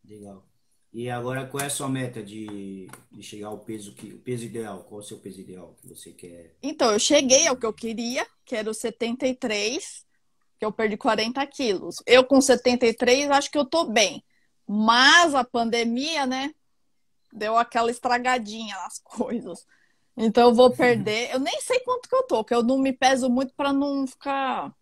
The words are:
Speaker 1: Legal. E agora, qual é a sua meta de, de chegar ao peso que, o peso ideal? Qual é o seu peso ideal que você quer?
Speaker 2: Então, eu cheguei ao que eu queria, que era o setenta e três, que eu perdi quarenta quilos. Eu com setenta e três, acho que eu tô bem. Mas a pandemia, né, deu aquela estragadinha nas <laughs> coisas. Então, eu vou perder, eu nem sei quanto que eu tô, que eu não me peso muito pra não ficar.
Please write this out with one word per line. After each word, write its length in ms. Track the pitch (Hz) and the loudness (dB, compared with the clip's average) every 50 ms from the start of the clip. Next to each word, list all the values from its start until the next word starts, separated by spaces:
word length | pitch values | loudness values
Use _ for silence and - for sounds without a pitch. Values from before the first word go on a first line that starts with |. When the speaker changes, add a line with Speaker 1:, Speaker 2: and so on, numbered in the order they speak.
| _ | _
Speaker 1:
Legal. 380 | 101 107 104 101 101 98 95 _ _ _ _ _ _ _ _ _ _ | -20 -20 -20 -18 -20 -20 -20 _ _ _ _ _ _ _ _ _ _
E 180 | - 117 120 123 | -12 -10 -8 -8
agora, 380 | 123 120 120 127 131 131 131 | -8 -6 -6 -6 -6 -6 -8
qual 160 | 131 - 135 139 | -8 -8 -8 -6
é 40 | |
a 20 | 143 | -6
sua 180 | - - 143 131 | -6 -6 -4 -4
meta 320 | 131 131 127 120 - 110 | -4 -4 -6 -6 -8 -12
de, 680 | 104 98 104 110 107 104 101 101 98 98 98 95 92 - - - _ _ | -14 -12 -14 -14 -12 -12 -12 -12 -12 -12 -14 -14 -16 -18 -20 -20 _ _
de 120 | - 104 98 | -20 -20 -20
chegar 240 | - 107 104 104 | -18 -16 -14 -12
ao 100 | 104 107 101 | -12 -12 -14
peso 340 | - - 110 107 101 101 - | -12 -12 -12 -12 -12 -16 -18
que, 180 | - 110 101 98 | -18 -18 -18 -20
o 60 | - | -16
peso 240 | _ 123 123 117 117 | _ -8 -8 -8 -8
ideal? 380 | 107 101 117 113 107 98 92 - | -10 -10 -10 -10 -10 -12 -14 -16
Qual 180 | _ 107 104 | _ -18 -18
é 20 | 104 | -16
o 40 | |
seu 100 | - 110 | -16 -18
peso 240 | - _ 101 92 95 | -16 _ -18 -16 -16
ideal 340 | 90 - 92 92 85 82 _ _ | -18 -18 -18 -20 -20 -20 _ _
que 60 | - | -20
você 240 | - 85 - - - | -20 -20 -20 -20 -20
quer? 440 | - - - 87 - - 165 - _ _ | -20 -20 -20 -20 -20 -20 -20 -20 _ _
Speaker 2:
Então, 300 | - 277 311 - 277 233 | -10 -10 -2 2 2 2
eu 80 | 208 214 | 2 2
cheguei 480 | - - 294 294 285 247 262 285 330 | 2 4 4 4 6 6 6 6 6
ao 100 | 320 254 | 2 0
que 80 | 254 - | 0 -4
eu 80 | 220 214 | -6 -6
queria, 540 | - - 226 220 208 226 233 254 285 403 - _ _ _ | -6 -8 -8 -6 -6 -6 -6 -6 -6 -6 -8 _ _ _
que 100 | _ 254 | _ -8
era 140 | 214 214 220 | -6 -6 -6
o 40 | 220 | -8
setenta 520 | - - 226 220 _ 233 233 233 254 285 | -6 -8 -8 -6 _ -6 -6 -4 -2 -2
e 80 | 262 254 | -2 -2
três, 720 | _ - 226 214 202 202 220 262 381 - - - - _ _ _ _ _ _ _ _ _ _ _ _ | _ -4 -2 -2 -2 -2 -2 -4 -6 -10 -12 -18 -20 _ _ _ _ _ _ _ _ _ _ _ _
que 60 | 214 | -6
eu 60 | 214 | -6
perdi 240 | 208 - 220 214 208 | -4 -2 -2 -2 -2
quarenta 500 | 208 - 190 220 208 214 233 247 269 277 | -2 0 0 0 0 -2 -4 -4 -4 -6
quilos. 480 | 277 - - 269 226 190 175 - 170 170 - - | -6 -4 -4 -2 -2 -2 -2 -6 -10 -12 -10 2
Eu 180 | - 240 262 254 | 6 6 6 6
com 160 | 254 285 262 | 6 4 4
setenta 460 | 269 - 247 - - 254 247 247 247 | 6 6 2 4 4 0 2 2 2
e 80 | 226 226 | 0 0
três, 360 | - 254 240 247 277 294 285 | 2 2 2 2 2 2 2
acho 180 | 277 277 285 - | 0 0 0 0
que 80 | - | -2
eu 80 | 294 285 | -2 -2
tô 200 | - - 330 339 | 0 0 -2 -2
bem. 380 | 294 208 233 208 180 - - _ _ _ _ _ _ _ _ _ | 0 2 2 2 2 -2 -10 _ _ _ _ _ _ _ _ _
Mas 680 | - 202 214 220 220 233 247 262 285 320 339 349 330 285 | -4 -2 0 2 4 6 6 8 8 8 8 6 6 4
a 100 | 262 247 | 0 -2
pandemia, 840 | - - 240 233 233 220 240 233 233 233 247 277 320 330 302 277 | 0 -2 -2 0 0 0 0 0 0 -2 -2 -2 -2 -2 -2 -2
né, 260 | 254 254 262 269 302 311 _ _ _ _ _ _ _ _ _ _ _ _ _ _ _ - | -2 -2 -4 -6 -8 -10 _ _ _ _ _ _ _ _ _ _ _ _ _ _ _ -10
deu 240 | 214 214 214 226 | -6 -4 2 2
aquela 320 | 226 240 240 - 240 233 233 | 2 2 2 0 0 0 0
estragadinha 840 | 247 - - - 240 247 247 254 254 247 220 202 214 226 226 208 202 | -2 -4 -2 0 0 0 2 0 0 0 -2 -8 -12 -12 -10 -10 -10
nas 240 | 190 175 214 - - | -12 -12 -12 -14 -16
<laughs> 20 | _ | _
coisas. 600 | _ - 214 226 - 226 226 - 185 170 - - _ _ _ _ _ _ _ _ _ _ | _ -8 -8 -6 -4 -6 -8 -8 -10 -14 -14 -18 _ _ _ _ _ _ _ _ _ _
Então, 340 | 247 220 226 214 247 240 240 | -2 0 2 4 6 6 6
eu 40 | 233 | 8
vou 160 | 226 254 254 | 8 8 6
perder, 600 | 247 - 262 247 240 220 196 214 214 226 247 - 240 | 6 4 4 4 4 2 0 -2 -2 -2 -2 -2 -4
eu 60 | 262 | -4
nem 200 | 277 339 453 605 | -2 -2 -4 -6
sei 200 | - - 508 494 | -4 -2 -2 -2
quanto 280 | 508 494 494 480 - | 0 -2 -6 -6 -4
que 80 | - 494 | -2 -2
eu 60 | 523 - | -2 0
tô, 160 | 523 269 220 214 | 0 -2 -2 0
que 100 | - 233 | 0 0
eu 80 | 240 | 0
não 160 | 233 233 262 | 2 2 2
me 160 | 269 269 269 262 | 2 0 0 0
peso 380 | _ 262 254 269 254 254 254 | _ 2 2 2 2 2 0
muito 200 | 240 254 277 254 _ | 0 0 -2 -4 _
pra 180 | - 285 277 277 | -4 -2 0 0
não 320 | 277 285 285 277 277 269 | 0 0 -2 -2 -4 -4
ficar. 680 | 262 - _ - 277 277 277 269 262 240 202 147 277 _ _ | -6 -8 _ -8 -6 -4 -4 -4 -4 -4 -6 -8 -10 _ _